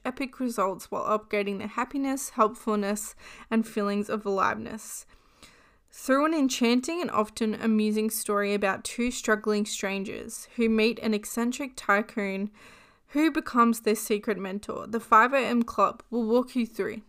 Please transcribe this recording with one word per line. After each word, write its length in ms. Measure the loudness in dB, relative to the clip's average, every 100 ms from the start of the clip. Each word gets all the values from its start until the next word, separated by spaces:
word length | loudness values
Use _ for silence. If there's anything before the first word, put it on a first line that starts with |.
| -8
epic 340 | -6 -6 -4
results 520 | -4 0 0 -2 -6
while 140 | -4 0
upgrading 520 | -2 0 -2 -2 -4
their 100 | -6
happiness, 600 | -6 -4 -2 -2 -2 -2
helpfulness, 840 | 2 2 2 -2 0 0 -2 -6 -14 -20 -20 -2
and 180 | 0 0
feelings 420 | -2 0 0 -2
of 160 | -4 -2
aliveness. 840 | 2 2 0 -6 -12 -12 -14 -16 -20 _ _ -20 -20 _ _ _ -6
Through 300 | 0 2 4
an 80 |
enchanting 680 | 2 0 2 2 2 0 -4
and 100 | -2
often 420 | 0 -2 -2 -4
amusing 560 | 0 2 2 2 0 -2
story 460 | -2 -2 0 0 0
about 280 | 0 -2
two 280 | -6 -4 -4
struggling 520 | -2 0 0 2 0
strangers 840 | -2 -4 -4 -4 -6 -8 -10 -14 -8 0
who 120 | 2
meet 300 | 4 4 2
an 160 | 0
eccentric 600 | -2 -2 -2 -2 -2 -8 -4
tycoon 760 | 2 2 0 -4 -4 -4 -6 -8 -20 -20 -20 _ _
who 200 | 0 2
becomes 520 | 2 0 4 4 4
their 120 | 0
secret 460 | 0 0 -2 -2 -4
mentor, 480 | -4 -8 -8 -8 -6
the 120 | -8
five 340 | 4 6 6
A 120 | 4 2
M 160 | 2
Club 400 | 0 2 2 2 -6
will 160 | -4 2
walk 300 | 2 2 -2
you 100 | -4
through. 380 | -4 -6 -8